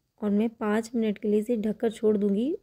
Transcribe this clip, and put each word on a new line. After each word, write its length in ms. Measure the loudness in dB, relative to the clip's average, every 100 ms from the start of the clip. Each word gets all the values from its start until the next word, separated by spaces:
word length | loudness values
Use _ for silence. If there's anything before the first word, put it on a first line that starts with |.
| _ -6
और 100 | 0
मैं 180 | 0 0
पाँच 400 | -2 -2 0 -2
मिनट 240 | -2 -2 -2
के 100 | 0
लिए 120 | 0
इसे 160 | 0 -2
ढककर 320 | -2 -2 -4
छोड़ 240 | 0 0 2
दूँगी 360 | 2 0 0 -4